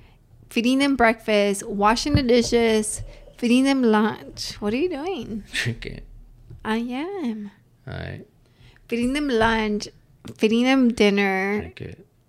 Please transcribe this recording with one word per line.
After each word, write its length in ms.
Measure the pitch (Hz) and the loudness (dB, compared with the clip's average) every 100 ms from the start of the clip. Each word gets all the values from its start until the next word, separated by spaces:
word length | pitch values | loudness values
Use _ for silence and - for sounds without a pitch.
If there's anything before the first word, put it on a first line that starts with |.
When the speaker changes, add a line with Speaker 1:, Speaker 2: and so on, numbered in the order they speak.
| - _ _ - - | -20 _ _ -20 -6
Speaker 1:
feeding 280 | - 233 262 | -2 0 2
them 160 | 277 269 | 2 4
breakfast, 680 | 226 226 - 214 202 196 226 | 2 2 0 2 2 0 -4
washing 480 | 208 202 233 302 | 0 2 2 2
the 80 | 294 | 0
dishes, 800 | 254 247 233 233 233 220 214 - - - - - | 4 4 4 2 4 2 0 -6 -12 -16 -20 -4
feeding 260 | 240 247 | 2 4
them 180 | 269 269 | 4 2
lunch. 680 | 240 214 214 - 269 - - - | 4 4 2 -2 -12 -12 -12 -6
What 140 | 208 | -4
are 40 | 240 | -2
you 100 | 359 | -2
doing? 540 | 294 330 262 - 214 - | -4 -6 -8 -8 -10 -8
Speaker 2:
Drink 340 | - 120 113 - | -6 -4 -6 -10
it. 180 | - - - - - - - | -12 -16 -20 -20 -20 -20 -12
Speaker 1:
I 120 | 220 220 | -6 -4
am. 720 | 240 247 330 403 262 220 208 - _ _ - | -4 -6 -8 -6 -6 -6 -10 -16 _ _ -14
Speaker 2:
All 80 | |
right. 320 | 90 87 95 - _ _ _ - _ _ | -10 -10 -12 -16 _ _ _ -20 _ _
Speaker 1:
Feeding 240 | 233 240 | -4 -2
them 140 | 277 294 | -2 0
lunch, 600 | 233 220 220 214 208 - - _ _ - - | 2 2 2 0 -4 -6 -14 _ _ -20 -2
feeding 280 | 220 226 | 2 2
them 280 | 254 269 247 | 4 4 4
dinner. 680 | 233 208 202 202 190 196 208 | 4 2 4 0 0 -2 -4
Speaker 2:
Drink 200 | - - | -6 -12
it. 260 | - - - _ | -14 -14 -20 _